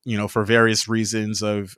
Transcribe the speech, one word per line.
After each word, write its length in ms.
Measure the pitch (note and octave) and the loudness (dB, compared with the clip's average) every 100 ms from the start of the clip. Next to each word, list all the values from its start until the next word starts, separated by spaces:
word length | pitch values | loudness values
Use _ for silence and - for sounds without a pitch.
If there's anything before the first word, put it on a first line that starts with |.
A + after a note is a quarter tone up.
| B2+ | -6
you 120 | G#2+ | -4
know, 100 | G#2 | -2
for 160 | A#2 | -2
various 440 | G#2 A#2 A2+ G#2+ - | 2 4 4 2 0
reasons 540 | A2+ G#2+ A2+ G#2+ G2+ | -2 -2 -2 -4 -4
of, 320 | G#2+ G#2 G2 | -4 -4 -6